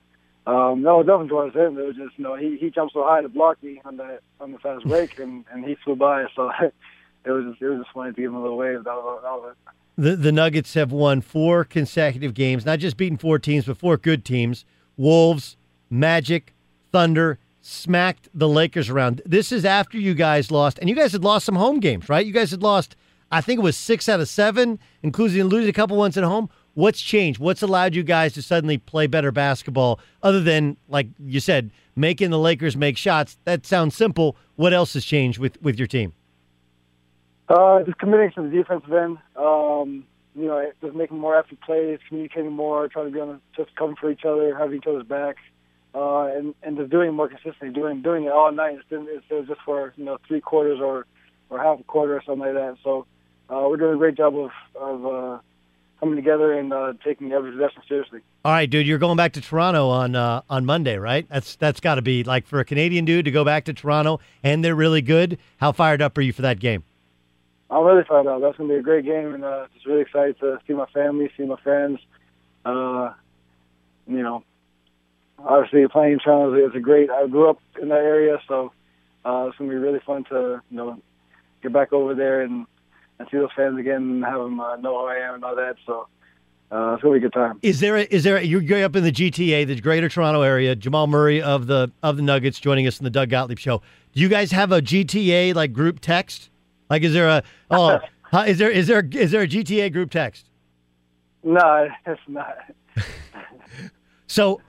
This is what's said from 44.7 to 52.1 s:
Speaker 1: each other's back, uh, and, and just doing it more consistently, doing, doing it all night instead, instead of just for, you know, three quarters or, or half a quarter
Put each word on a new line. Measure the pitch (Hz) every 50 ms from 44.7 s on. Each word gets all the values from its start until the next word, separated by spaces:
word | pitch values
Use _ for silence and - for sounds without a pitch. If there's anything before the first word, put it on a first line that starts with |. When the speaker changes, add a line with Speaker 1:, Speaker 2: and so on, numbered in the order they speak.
| 139 139
Speaker 1:
each | 135 156
other's | 151 135 120
back, | 113 139 143 143 147 139 - _ _ _ _ _ _ _ _ _ _ -
uh, | 139 143 143 143 143 147
and, | 139 139 143 143 147 147 - -
and | 156 151
just | 143 147 131
doing | 139 175 175 165
it | 156
more | 151 151 135
consistently, | 131 135 - 160 151 - - 135
doing, | 123 143 151 151 147 135 131
doing | 165 170 165 151
it | 143 143
all | 147 151 156
night | 151 147 156 156 147
instead, | 139 135 _ 156 151 151 151 156
instead | 143 - _ 151 151
of | 139
just | 127 147 143
for, | - - 147 143 139 135 -
you | - 143
know, | 139 139 127 -
three | _ 156 151
quarters | - - - 156 151 147 147 131
or, | 139 135 135 131 123 - _ _ _ _ _ _ _ _
or | 127 127 131
half | 156 156 127
a | 127
quarter | - - 156 147 147